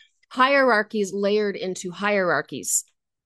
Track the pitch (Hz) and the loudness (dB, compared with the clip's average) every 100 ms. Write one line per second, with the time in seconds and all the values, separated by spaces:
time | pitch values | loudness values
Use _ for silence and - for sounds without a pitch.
0 | _ _ _ - 262 277 262 214 208 214 | _ _ _ 2 4 4 4 2 0 -2
1 | 190 202 202 208 208 185 185 185 180 175 | -4 -2 0 0 0 -4 -8 -8 -10 -6
2 | 208 202 180 147 - 131 - - - _ | -2 0 0 0 -2 -8 -4 -4 -6 _
3 | _ _ | _ _